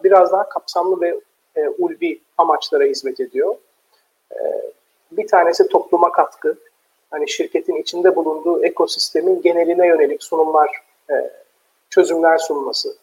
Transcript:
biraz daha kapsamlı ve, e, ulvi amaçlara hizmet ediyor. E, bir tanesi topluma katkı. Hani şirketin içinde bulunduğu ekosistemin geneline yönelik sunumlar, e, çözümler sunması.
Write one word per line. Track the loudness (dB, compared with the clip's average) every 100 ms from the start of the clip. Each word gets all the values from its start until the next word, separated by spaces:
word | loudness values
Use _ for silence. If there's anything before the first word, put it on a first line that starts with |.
biraz | 4 6 6
daha | 2 -2
kapsamlı | -6 -6 -4 -2 0
ve, | -2 -4 _ _ _ -4
e, | -4
ulvi | -2 -4 -2 -6 -6 _ 0
amaçlara | 0 0 0 0
hizmet | 0 0 -8 -8
ediyor. | -8 -4 -4 -4 _ _ _ _ _ _ -16
E, | -8 -6 -6 -10 -16 _ _ _
bir | -8 0
tanesi | 2 4 2 2
topluma | 0 0 2 2
katkı. | 2 -2 -2 -6 -6 _ _ _ _ -12
Hani | -8 -6
şirketin | -6 -4 -4 -4 -6
içinde | -6 0 2 2
bulunduğu | -2 -4 -2 0
ekosistemin | 0 0 -2 -2 -4 -2 0 0
geneline | 0 0 0 2 2
yönelik | 4 2 -2
sunumlar, | -4 -2 2 2 0 -2 _ _ -6
e, | -4 -4 -12 _ _ _ _ -2
çözümler | 2 2 4 2 2
sunması. | 0 -6 -6 -6 -8 -12